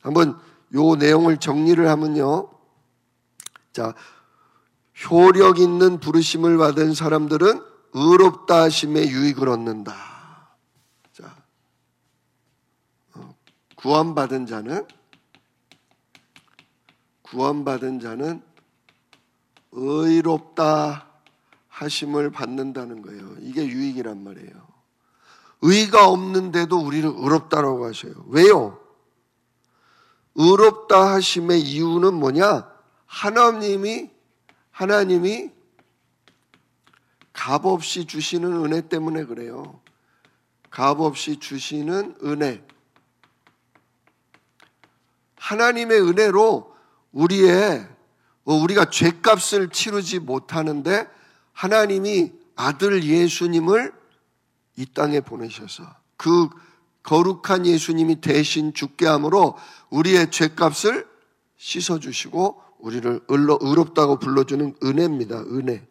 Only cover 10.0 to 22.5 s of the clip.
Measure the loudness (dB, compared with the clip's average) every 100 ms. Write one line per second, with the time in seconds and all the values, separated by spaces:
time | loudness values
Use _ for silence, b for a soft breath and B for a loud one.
10 | B B B B B _ _ _ _ _
11 | _ _ -20 _ _ _ _ _ _ _
12 | _ _ _ _ _ _ _ _ _ _
13 | _ -20 -20 _ _ _ _ _ 0 0
14 | 0 -2 -4 -6 -8 -12 -10 -10 -12 _
15 | _ _ _ _ _ _ _ _ _ _
16 | _ _ _ _ _ _ _ _ _ _
17 | _ _ -16 -4 -4 -4 -6 -6 -8 -10
18 | -12 -10 -8 -10 _ _ _ _ _ _
19 | _ _ _ _ _ _ _ -10 -6 -2
20 | 2 2 2 -2 -4 -2 0 0 -2 -8
21 | -16 _ _ _ _ _ _ -14 -10 -8
22 | -6 -4 -4 -6 -10